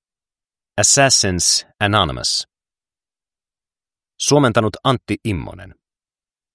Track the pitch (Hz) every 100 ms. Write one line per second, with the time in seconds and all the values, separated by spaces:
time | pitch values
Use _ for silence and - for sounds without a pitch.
0 | _ _ _ _ _ _ _ - 101 -
1 | 135 - 101 90 - - - _ 104 104
2 | 82 64 - - - _ _ _ _ _
3 | _ _ _ _ _ _ _ _ _ _
4 | _ _ - 143 135 113 110 - 135 123
5 | - - 117 87 101 92 92 - _ _
6 | _ _ _ _ _